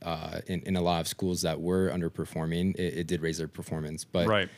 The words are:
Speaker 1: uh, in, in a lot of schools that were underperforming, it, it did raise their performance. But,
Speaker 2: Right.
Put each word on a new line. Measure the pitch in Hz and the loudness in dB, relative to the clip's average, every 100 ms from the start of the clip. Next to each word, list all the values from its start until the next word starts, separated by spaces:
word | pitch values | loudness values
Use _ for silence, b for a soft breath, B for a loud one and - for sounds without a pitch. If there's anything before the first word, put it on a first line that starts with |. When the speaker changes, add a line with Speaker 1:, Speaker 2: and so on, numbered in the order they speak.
Speaker 1:
uh, | 85 80 80 82 - | -6 -6 -6 -10 -4
in, | 90 | -4
in | - 92 | 0 2
a | |
lot | 87 85 | 2 2
of | 78 | 0
schools | - 92 87 | -2 0 0
that | 90 78 | 0 0
were | 82 92 92 | 2 2 2
underperforming, | 90 85 - 78 80 80 85 92 92 | 2 -2 -2 -4 -2 0 2 2 2
it, | 90 - | -2 -2
it | 82 | -2
did | 87 | 0
raise | 82 80 | 0 -2
their | 80 | -4
performance. | - 80 80 76 80 | -6 -6 -4 -4 -8
But, | - 92 110 | -2 2 4
Speaker 2:
Right. | 104 90 | 4 2